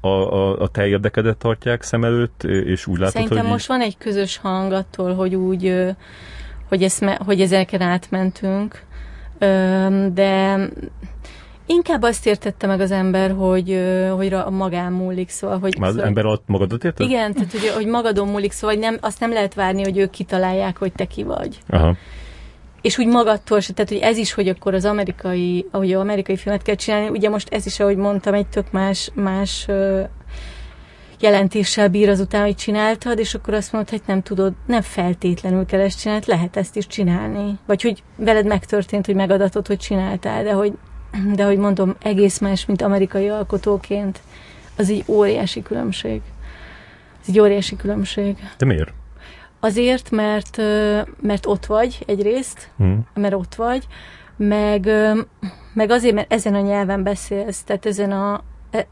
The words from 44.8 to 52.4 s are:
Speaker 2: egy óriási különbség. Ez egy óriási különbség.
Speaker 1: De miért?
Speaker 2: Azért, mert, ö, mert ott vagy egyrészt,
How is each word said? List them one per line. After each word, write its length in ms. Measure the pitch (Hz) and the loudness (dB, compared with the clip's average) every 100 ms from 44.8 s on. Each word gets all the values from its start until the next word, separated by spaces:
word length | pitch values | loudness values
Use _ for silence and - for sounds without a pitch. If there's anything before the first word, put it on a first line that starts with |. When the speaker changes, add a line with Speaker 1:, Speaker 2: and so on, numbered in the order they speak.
| 196 | 0
Speaker 2:
egy 140 | 208 - | 0 2
óriási 540 | 214 202 220 190 226 | 2 4 2 -2 -6
különbség. 600 | - 220 226 185 226 110 - - - - - - - - - - | -6 -4 -4 -4 -6 -6 -10 -16 -16 -16 -20 -20 -20 -20 -20 -14
Ez 60 | - | 2
egy 120 | 196 | 6
óriási 360 | 208 202 185 | 6 4 -2
különbség. 600 | - 196 208 196 - 202 196 196 - | -6 -4 -4 -4 -2 -4 -4 -10 0
Speaker 1:
De 80 | |
miért? 280 | 135 82 80 - - - - - - _ | 2 2 -2 -8 -20 -20 -20 -20 -20 _
Speaker 2:
Azért, 520 | 220 202 247 254 - | -2 2 2 2 0
mert, 460 | 220 214 214 - - | -2 0 -2 -4 -2
ö, 420 | 214 214 208 208 208 - | 0 2 2 0 -2 -4
mert 240 | 214 202 | -2 -2
ott 200 | - 202 | 0 -2
vagy 380 | - 214 247 - | 0 0 0 -2
egyrészt, 640 | - 202 202 254 | -4 0 0 0